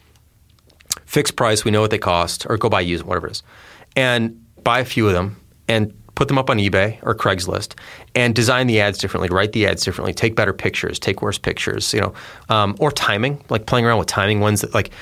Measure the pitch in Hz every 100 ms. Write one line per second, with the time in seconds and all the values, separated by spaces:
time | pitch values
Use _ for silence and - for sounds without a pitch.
0 | _ _ _ _ _ _ _ _ - -
1 | - 151 143 - 117 107 113 107 107 104
2 | 92 85 87 - - 110 117 98 90 85
3 | 80 87 80 - - - - - - 135
4 | 127 120 113 113 - - 123 123 127 120
5 | 107 90 98 - - _ - 113 107 -
6 | - - 135 135 131 110 98 95 104 -
7 | - 110 104 95 90 95 - - - -
8 | - 123 120 117 113 127 127 110 104 98
9 | 98 87 90 92 104 113 98 90 98 -
10 | 95 - 117 113 98 95 101 - - -
11 | - 95 104 - - - - 107 - 110
12 | 98 - - - - 110 101 101 151 -
13 | - 104 131 143 - 110 - 123 117 110
14 | 85 - 98 104 104 104 - 110 - -